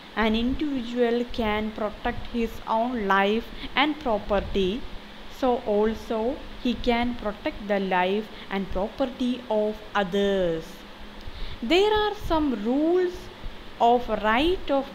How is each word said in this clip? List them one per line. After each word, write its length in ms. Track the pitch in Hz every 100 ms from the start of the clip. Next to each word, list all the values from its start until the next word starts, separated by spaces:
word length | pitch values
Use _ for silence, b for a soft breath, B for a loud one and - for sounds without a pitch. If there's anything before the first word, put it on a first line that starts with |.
| B
an 220 | - 220 220
individual 880 | 233 262 302 269 233 240 240 233 240
can 400 | - 214 208 214
protect 540 | 214 214 214 240 240 -
his 220 | 233 226 - -
own 400 | 226 240 247 196
life 380 | 196 202 220 - B B
and 240 | 247 302 294
property, 840 | 254 208 208 196 - 202 185 226 - - - - - -
so 260 | 262 240 -
also 680 | 208 220 220 - 220 226 311 - -
he 120 | 247
can 400 | 233 247 233 240
protect 520 | 240 208 202 311 302 202
the 140 | 202
life 480 | 190 185 185 208 214 B B
and 200 | 196 185
property 720 | 185 214 - 262 240 247 247 -
of 280 | 214 214 214 -
others. 720 | 208 190 202 202 196 175 160 - - - - - - B B B B
There 320 | 233 339 415
are 220 | 427 415
some 500 | 415 - 320 294 226
rules 500 | 208 269 320 359 359 359 - - - - - -
of 280 | 233 247 240
right 600 | 208 208 226 320 370 -
of 160 | 277 269